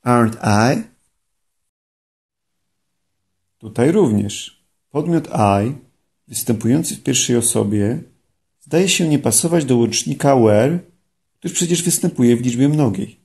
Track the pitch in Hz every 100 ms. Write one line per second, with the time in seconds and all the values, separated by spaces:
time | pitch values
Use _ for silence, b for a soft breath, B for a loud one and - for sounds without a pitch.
0 | 123 120 113 - 110 104 120 - - _
1 | _ _ _ _ _ _ _ _ _ _
2 | _ _ _ _ _ _ _ _ _ _
3 | _ _ _ _ _ _ 110 113 131 208
4 | 147 104 101 - - _ _ _ _ 139
5 | 165 165 - - 101 101 110 143 - _
6 | _ _ - 113 - 107 110 147 165 -
7 | 139 127 - 120 113 113 101 104 101 156
8 | - _ _ _ _ _ - 160 190 -
9 | 165 147 131 - 165 170 135 123 113 104
10 | - 135 143 131 110 104 135 175 - _
11 | _ _ _ _ 170 - 165 170 170 -
12 | 117 - 120 120 123 120 143 151 127 95
13 | 104 -